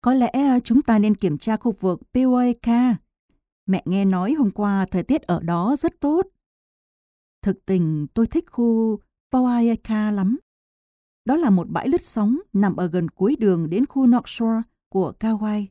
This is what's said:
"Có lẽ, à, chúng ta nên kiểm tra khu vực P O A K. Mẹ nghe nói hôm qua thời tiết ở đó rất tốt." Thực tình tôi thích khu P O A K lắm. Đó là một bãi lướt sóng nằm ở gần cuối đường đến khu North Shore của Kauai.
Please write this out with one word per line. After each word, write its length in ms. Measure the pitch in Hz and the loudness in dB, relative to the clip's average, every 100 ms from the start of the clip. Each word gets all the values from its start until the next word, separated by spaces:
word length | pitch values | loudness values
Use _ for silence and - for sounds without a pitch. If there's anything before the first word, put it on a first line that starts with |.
"Có 120 | 247 | 2
lẽ, 140 | 262 240 | 2 0
à, 320 | 262 277 247 | 0 2 0
chúng 220 | - 240 | 2 2
ta 180 | 294 220 | 4 2
nên 160 | 214 208 | 2 0
kiểm 220 | 185 147 | -2 -2
tra 200 | - 220 | -4 -2
khu 140 | 240 | -2
vực 280 | 202 185 175 - | -2 -4 -4 -4
P 20 | 254 | 0
O 240 | 262 247 | 2 2
A 120 | 247 240 | 0 -2
K. 360 | 233 233 247 214 _ _ _ _ _ _ - | 0 2 2 0 _ _ _ _ _ _ -4
Mẹ 180 | 190 - | -2 0
nghe 200 | 190 196 | 0 0
nói 280 | 185 190 | 0 -2
hôm 180 | 311 214 | 0 0
qua 340 | 196 208 196 185 | 0 -2 0 0
thời 120 | 185 | -4
tiết 180 | 170 285 | 0 -2
ở 220 | - 170 | 0 -4
đó 320 | 165 170 190 294 | -2 -2 -2 0
rất 200 | 339 - | -2 -2
tốt." 280 | 285 320 392 _ _ _ _ _ _ _ _ _ _ _ | -2 0 -2 _ _ _ _ _ _ _ _ _ _ _
Thực 240 | 196 190 - | -4 -4 -2
tình 420 | 190 160 156 147 | 0 0 -2 -4
tôi 140 | - 226 | -2 0
thích 180 | 339 - | -2 -6
khu 460 | - 233 226 226 208 _ _ _ | -2 0 2 0 -4 _ _ _
P 40 | 254 | 0
O 100 | 254 | 0
A 300 | 240 233 226 | 2 0 0
K 60 | - 214 214 | -2 -2 -2
lắm. 240 | 208 190 277 _ _ _ _ _ _ _ _ - | 0 -2 -2 _ _ _ _ _ _ _ _ -2
Đó 100 | 302 | 0
là 140 | 294 | 4
một 200 | 185 - | 2 2
bãi 200 | - - | -4 0
lướt 140 | 339 | -2
sóng 360 | - 226 208 277 403 | -2 -2 0 0 -2
nằm 220 | 196 202 - | 0 0 0
ở 120 | 180 | -2
gần 220 | 175 165 | -2 -4
cuối 260 | _ 196 294 | _ -2 2
đường 340 | 214 170 156 | 2 2 0
đến 160 | 180 285 | -2 -2
khu 220 | 269 254 | 2 2
North 200 | 240 - | 2 0
Shore 340 | - 226 226 226 _ _ | -4 -2 -2 -4 _ _
của 240 | 190 165 - | -2 -2 -4
Kauai. 480 | 220 214 214 214 196 | -4 -2 -2 -4 -6